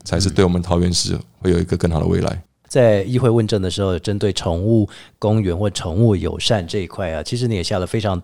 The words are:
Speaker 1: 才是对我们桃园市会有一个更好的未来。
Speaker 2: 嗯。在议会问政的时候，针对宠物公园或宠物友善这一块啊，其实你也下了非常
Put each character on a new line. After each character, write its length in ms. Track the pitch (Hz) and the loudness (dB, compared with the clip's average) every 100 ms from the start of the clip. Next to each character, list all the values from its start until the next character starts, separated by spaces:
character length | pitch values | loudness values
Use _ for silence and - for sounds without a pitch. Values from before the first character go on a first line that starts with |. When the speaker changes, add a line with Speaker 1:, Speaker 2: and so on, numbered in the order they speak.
Speaker 1:
才 140 | - 92 | -4 0
是 120 | 98 | 0
对 140 | 104 | 4
我 40 | 92 | 2
们 120 | 87 | 2
桃 180 | 87 87 | 0 0
园 120 | 90 | 2
市 260 | 85 98 87 - _ | 0 -2 -4 -8 _
会 120 | 95 | 0
有 80 | 87 | 0
一 60 | |
个 120 | 90 85 | 0 0
更 140 | 87 | 0
好 100 | 78 | 0
的 60 | 87 | 0
未 140 | 87 | 0
来。 100 | 90 | 0
Speaker 2:
嗯。 120 | 90 - _ - | -6 -12 _ -4
在 340 | 139 117 101 | 2 4 4
议 160 | 98 123 | 2 0
会 100 | 123 | 2
问 160 | 117 104 | 2 2
政 120 | 107 | 0
的 80 | 92 | -2
时 140 | 98 | -2
候， 160 | 98 90 | -2 -2
针 180 | - 101 | -2 -2
对 160 | 104 | -2
宠 300 | 92 95 85 | -2 -2 -2
物 260 | 104 113 101 - - - | 2 2 2 -4 -20 -4
公 240 | 104 110 | 0 2
园 160 | 95 85 | 0 0
或 100 | 104 | -2
宠 260 | - 87 85 | -4 -4 2
物 180 | 117 | 4
友 240 | 95 82 82 | 4 -2 -4
善 260 | - 110 | -2 -2
这 140 | 82 104 | -2 -6
一 80 | 85 | -6
块 240 | - 90 | -6 -6
啊， 100 | 80 | -6
其 160 | 73 120 | -6 -4
实 120 | 123 | -2
你 80 | 104 | -2
也 60 | |
下 160 | 85 95 | -2 -2
了 60 | 87 | -2
非 140 | 117 | -2
常 220 | 104 90 | -2 -4